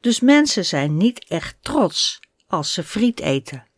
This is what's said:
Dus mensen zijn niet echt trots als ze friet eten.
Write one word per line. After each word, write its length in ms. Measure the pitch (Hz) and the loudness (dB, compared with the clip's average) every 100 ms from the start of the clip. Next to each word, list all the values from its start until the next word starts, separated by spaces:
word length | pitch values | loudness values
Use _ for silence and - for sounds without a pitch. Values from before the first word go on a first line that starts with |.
Dus 200 | 240 233 | 0 2
mensen 440 | 247 294 294 - | 6 6 4 0
zijn 320 | 180 151 147 151 | -2 -2 0 2
niet 280 | 214 240 - | 0 0 -6
echt 280 | 170 - - | -6 -6 -14
trots 600 | - 311 190 - - - _ _ _ | -4 0 0 0 -4 -6 _ _ _
als 260 | 180 147 | -4 -4
ze 120 | - | -6
friet 360 | 160 - 240 226 | -6 0 0 0
eten. 460 | 156 139 139 135 - | -2 -2 -4 -16 -18